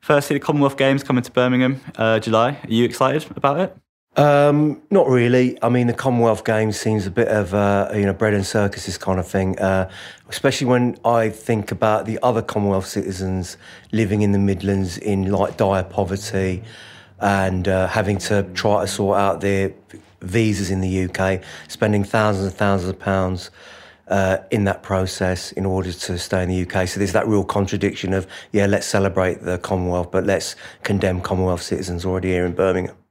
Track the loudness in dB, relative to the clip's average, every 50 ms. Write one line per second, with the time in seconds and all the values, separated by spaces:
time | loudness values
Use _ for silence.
0 | 2 2 2 2 2 0 -4 -2 0 0 2 2 2 2 2 2 2 2 2 0
1 | 0 0 0 0 0 -2 0 0 2 2 2 2 2 0 0 -4 -8 -16 -6 -2
2 | 0 2 2 2 2 2 2 2 2 2 0 -6 -6 -2 2 2 2 2 2 0
3 | 0 0 0 -2 -4 -6 -10 -2 0 0 2 2 -2 -4 -4 -14 _ _ _ _
4 | _ _ _ 4 4 6 6 6 6 4 4 4 2 2 0 -4 -4 _ 4 4
5 | 4 6 4 4 4 4 4 4 4 2 0 0 0 2 2 4 2 2 0 0
6 | 0 0 2 4 4 4 4 2 0 0 0 2 2 0 -2 -2 -2 0 0 0
7 | -2 -2 0 0 0 2 2 0 0 0 0 2 2 2 2 2 0 0 0 0
8 | 0 0 0 2 2 2 2 0 0 0 0 2 2 2 -2 -4 -8 -10 -10 -6
9 | -2 -2 -2 -2 -2 -2 -2 0 0 0 0 0 0 0 2 0 -2 -4 -8 -16
10 | -18 -18 -20 -20 _ -14 -12 0 0 0 0 2 0 2 2 2 2 0 -2 0
11 | 0 2 2 2 2 0 -2 -6 -4 -2 -2 -2 -2 -4 -4 0 2 2 2 0
12 | 0 -4 -6 -2 0 0 0 0 -2 -2 -4 -2 0 2 0 0 -2 -4 -6 -4
13 | -4 -4 -6 -4 -4 -2 -2 -4 -4 -6 -10 -18 -20 -20 -20 -20 -14 -4 0 0
14 | 0 2 2 2 2 2 4 4 2 2 0 0 0 -2 0 0 -2 -4 -6 -6
15 | -4 -2 -2 0 0 0 0 0 0 -2 0 0 0 2 2 0 -2 -2 -2 -2
16 | -2 -2 -2 -6 -6 -4 -2 -2 -2 -2 -2 -4 -8 -14 -18 -20 -20 -20 -20 -20
17 | -20 -20 -10 -2 0 0 2 2 2 0 0 0 0 0 2 2 0 0 0 0
18 | 0 0 -2 -2 -2 0 0 0 0 -2 -6 -2 0 2 2 2 0 -2 -2 -2
19 | 0 2 2 2 2 2 0 0 0 0 0 0 0 -2 -4 -8 _ _ -20 -20
20 | -20 -20 _ _ -10 -2 0 0 2 2 0 -2 -2 -2 -2 -2 0 0 0 -2
21 | -2 -2 -2 -2 0 0 0 -2 -6 -12 -18 -20 -18 -18 -4 -2 0 2 2 2
22 | 0 0 0 2 2 2 2 0 -2 -4 -2 0 2 2 2 2 0 -4 -6 -6
23 | -2 -2 0 0 0 0 -2 -6 -8 -14 _ -20 -20 -20 -20 -20 -20 -20 -20 _
24 | _ -2 0 2 2 2 0 -2 -2 -2 -2 0 2 0 0 -2 -4 -2 -2 0
25 | 0 -2 -2 -2 -2 -2 -2 -4 -6 -10 -8 -4 -2 -2 -2 -2 -4 -4 -8 -10
26 | -8 -8 -6 -6 -4 -2 -2 -2 0 0 -2 -2 -2 -2 -2 -2 -2 -2 -2 -2
27 | -2 0 0 0 0 2 2 0 0 0 -2 -2 -2 -2 -2 -2 -2 -2 -4 -4
28 | -4 -2 -2 -4 -4 -6 -14 -20 -16 -4 0 0 2 2 2 0 -2 0 0 0
29 | 0 2 0 0 0 0 -2 -4 -4 -6 -6 -6 -4 -4 -2 -2 -2 -2 -2 -2
30 | -4 -2 -2 -2 0 0 0 0 -2 -6 -12 -14 -18 -20 -20 -10 -4 -2 0 0
31 | 0 0 0 -2 -2 -2 -2 0 0 0 0 -2 -4 -6 -6 -6 -4 -6 -6 -6
32 | -4 -4 -4 -2 -2 -2 0 0 0 -2 0 0 0 2 2 0 -2 -4 -8 -14
33 | _ _